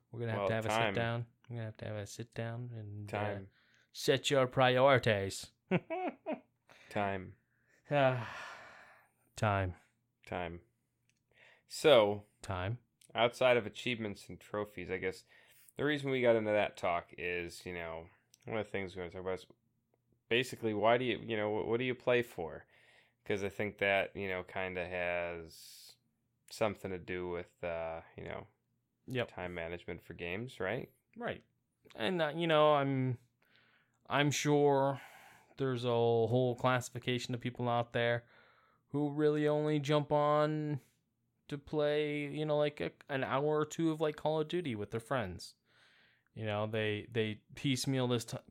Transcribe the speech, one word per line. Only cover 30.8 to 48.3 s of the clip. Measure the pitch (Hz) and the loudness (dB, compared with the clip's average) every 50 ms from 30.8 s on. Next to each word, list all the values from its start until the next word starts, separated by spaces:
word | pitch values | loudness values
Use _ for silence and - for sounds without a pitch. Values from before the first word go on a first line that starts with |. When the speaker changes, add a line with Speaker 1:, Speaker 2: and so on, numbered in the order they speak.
| - - _ _ _ _ _ | -6 -10 _ _ _ _ _
Speaker 1:
Right. | 220 240 180 101 - - _ _ _ _ _ _ _ _ - - | -10 -8 -8 -8 -10 -12 _ _ _ _ _ _ _ _ -20 -8
And, | - - - 185 170 156 | -4 -2 -2 0 0 0
uh, | 147 151 | 0 0
you | 165 170 | -2 0
know, | 165 156 151 151 151 151 | 2 4 6 6 6 6
I'm, | 143 139 139 139 131 131 131 120 - - _ _ _ _ _ _ _ _ _ _ _ _ _ _ _ _ - | 4 2 2 0 0 0 0 -2 -4 -8 _ _ _ _ _ _ _ _ _ _ _ _ _ _ _ _ -2
I'm | - 139 147 147 | 0 2 2 2
sure | 135 - - 147 147 147 143 143 139 135 135 139 139 131 - - - - - - - - _ _ - - | 2 0 2 2 4 4 6 4 4 4 2 2 0 -4 -8 -16 -20 -20 -20 -20 -20 -20 _ _ -8 -4
there's | 135 131 127 120 123 | -2 -2 -2 0 0
a | 123 | 2
whole | 120 117 117 117 117 113 113 107 123 127 127 123 120 | 2 4 4 4 4 4 4 4 4 4 4 2 0
classification | 123 - 127 127 123 120 - - 120 - 127 123 120 - - 127 | 0 2 2 2 2 0 -4 -10 -6 -2 -2 -2 -2 -2 -4 -6
of | 117 | -4
people | - 127 120 - 123 120 | -4 -6 -4 -2 -2 0
out | 120 120 117 - - | 2 0 0 0 0
there | 127 117 117 120 117 - _ - - - _ _ _ _ _ _ _ _ _ - | 0 2 2 2 0 -2 _ -18 -20 -20 _ _ _ _ _ _ _ _ _ -2
who | 143 147 147 | -2 -2 0
really | 143 151 151 151 151 151 151 147 | 0 2 4 4 4 4 2 2
only | 151 151 151 151 151 151 | 2 2 2 2 0 0
jump | 135 139 151 151 143 - 151 | 2 2 2 2 2 2 2
on | 147 147 147 151 151 151 151 156 151 151 151 147 135 - _ _ _ _ _ _ _ _ _ _ _ _ - | 2 4 4 4 4 4 2 2 0 -2 -2 -2 -4 -6 _ _ _ _ _ _ _ _ _ _ _ _ -10
to | 147 143 | -10 -10
play, | - - - 151 147 147 147 151 151 147 147 147 147 143 | -8 -4 -2 0 2 2 2 2 0 0 -2 -2 -4 -4
you | 143 151 156 | -4 -2 0
know, | 156 147 147 | 0 2 2
like, | 147 147 147 - | 2 2 0 -2
a, | 170 160 - _ - - | -6 -6 -6 _ -10 -4
an | 139 135 127 | -2 -2 0
hour | 95 123 135 147 151 151 151 | 0 0 2 2 2 2 2
or | 151 | 0
two | 151 - - 165 160 | 0 -2 0 0 0
of, | 156 156 | 2 2
like, | 160 151 151 | 0 -2 -2
Call | - - 151 156 160 | -2 -2 -2 0 0
of | 156 151 | -2 -2
Duty | 170 180 175 143 113 | -2 -4 -2 -4 -4
with | 104 101 - | -4 -4 -6
their | - 113 | -6 -8
friends. | - - 139 127 107 92 87 87 - - - _ _ _ _ _ _ _ _ _ _ _ _ _ _ _ _ | -4 -4 -2 -2 -2 -4 -6 -10 -12 -16 -18 _ _ _ _ _ _ _ _ _ _ _ _ _ _ _ _
You | 110 110 | -6 -4
know, | 107 104 104 107 | -2 0 0 -2
they, | 107 113 110 107 107 104 104 - - 117 | 0 0 0 0 0 0 -2 -4 -4 -2
they | 117 110 107 104 - - _ - | 0 0 0 -2 -6 -12 _ -14
piecemeal | - - 143 131 123 - 139 135 131 127 123 | -4 0 0 0 2 0 0 0 0 2 2
this | 123 113 - | 0 0 -2
t-, | - | -4